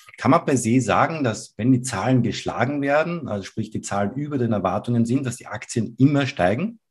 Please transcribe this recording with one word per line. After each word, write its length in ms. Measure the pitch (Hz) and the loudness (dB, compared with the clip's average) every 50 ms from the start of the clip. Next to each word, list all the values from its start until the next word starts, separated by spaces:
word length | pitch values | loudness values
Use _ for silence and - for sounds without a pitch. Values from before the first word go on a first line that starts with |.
| - - - | -20 -20 -16
Kann 160 | - - - 151 | -2 2 2 2
man 120 | 170 170 | 4 2
per 120 | - 143 | 2 0
se 240 | 123 - 110 117 131 | 0 2 2 2 2
sagen, 420 | 120 101 92 95 127 151 165 156 139 | 2 2 2 2 2 2 0 -2 -2
dass 320 | 117 107 104 - - _ | -2 -2 -4 -10 -14 _
wenn 140 | - 107 123 | -2 2 2
die 120 | 131 120 127 | 2 2 2
Zahlen 420 | - - 95 98 120 131 127 107 | -2 -4 -2 0 2 2 4 2
geschlagen 580 | 107 95 - - 87 80 92 113 127 147 143 139 | 2 -2 -4 -6 -6 -2 -2 -2 0 0 -2 0
werden, 460 | 139 143 151 160 170 175 170 143 - | 2 2 2 2 0 -2 -6 -6 -6
also 160 | 107 101 95 | -6 -6 -8
sprich 260 | - - - 107 - | -8 -8 -8 -8 -6
die 100 | - - | -6 -10
Zahlen 340 | - - 101 101 104 98 - | -6 -4 -2 -2 -2 -2 -2
über 240 | 135 147 151 147 135 | -6 -6 -4 -2 -2
den 120 | 120 113 | 0 0
Erwartungen 560 | 113 101 90 92 90 104 - - 120 120 113 | 0 0 0 0 -2 -2 -2 0 2 2 2
sind, 180 | 117 123 139 135 | 2 2 0 -2
dass 120 | 123 107 | -2 -6
die 100 | - - | -8 -12
Aktien 480 | - 95 107 - - - 120 107 - - - | -12 -12 -12 -12 -4 -4 -2 -2 -4 2 4
immer 280 | 127 147 147 139 139 | 4 4 6 4 0
steigen? 540 | 127 - - 87 90 104 131 175 226 233 - _ _ | 0 0 2 2 2 2 0 -2 -6 -6 -12 _ _